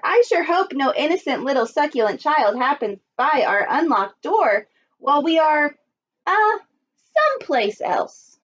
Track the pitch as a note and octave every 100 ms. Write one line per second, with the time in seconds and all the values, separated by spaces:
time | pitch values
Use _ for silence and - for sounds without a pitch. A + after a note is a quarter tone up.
0 | - G#4 A#4+ F4+ E4 F4 F#4+ C4+ C4+ -
1 | D4+ F#4 E4 C4+ B3+ C4+ A#3 - D4 C#4
2 | G#3+ G3+ - D4+ A3 A#3 B3+ D4 A3 G3+
3 | _ _ C4 D4+ A3+ G3 G3+ B3 E4 A3+
4 | G3 - D4 G#4+ E4+ G#3 G#3 _ _ _
5 | - D4 D4+ D#4+ D#4 D4+ D4 C#4+ _ _
6 | _ _ - G4 G#4+ G#4+ - _ _ _
7 | _ - D5+ C5+ - C4+ G#3 G#3+ - C3+
8 | - - _ _